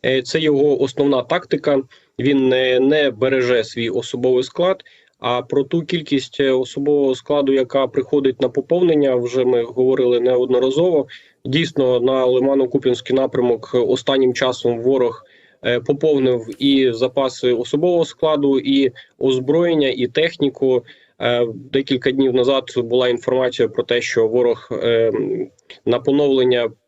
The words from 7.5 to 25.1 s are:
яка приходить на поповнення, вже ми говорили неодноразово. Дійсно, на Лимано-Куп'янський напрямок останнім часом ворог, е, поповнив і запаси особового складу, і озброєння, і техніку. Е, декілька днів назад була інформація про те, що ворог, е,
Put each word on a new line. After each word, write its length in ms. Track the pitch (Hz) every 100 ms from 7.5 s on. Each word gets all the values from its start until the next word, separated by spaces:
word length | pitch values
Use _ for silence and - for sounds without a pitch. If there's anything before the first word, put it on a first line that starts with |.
яка 340 | 135 127 139 131
приходить 540 | 135 131 147 135 -
на 80 | 127
поповнення, 680 | 139 - 175 180 151 139
вже 300 | 123 120 127
ми 180 | 123 120
говорили 560 | 117 120 127 131 123 120
неодноразово. 880 | 123 127 123 123 131 135 180 160 127 - _ _
Дійсно, 540 | - 143 165 147 127 123
на 260 | 123 131
Лимано-Куп'янський 880 | 127 131 135 139 127 135 131 123 -
напрямок 580 | 131 131 120 123 117 -
останнім 600 | 123 117 131 - 135 131
часом 480 | 123 127 127 120 117
ворог, 420 | 123 135 120 117 - _ _ _
е, 140 | 113 120
поповнив 840 | 113 143 156 143 127 123 110 -
і 280 | 139 135 131
запаси 640 | 113 127 139 135 - 123
особового 520 | 117 120 147 175 175
складу, 540 | 160 - 160 147 139 135
і 320 | 135 139 135 - - _
озброєння, 680 | 135 131 131 160 175 160 135
і 180 | 123 123
техніку. 760 | 151 160 - 143 - 131 127 - - _ _
Е, 260 | 120 120 117
декілька 560 | 120 131 135 139 131 135
днів 220 | 135 135
назад 400 | 127 123 135 131 127
була 320 | 117 123 123
інформація 580 | 117 - 127 127 - 117
про 160 | -
те, 180 | - 120
що 260 | - 117 110
ворог, 420 | 120 120 117 -
е, 400 | 113 117 117 113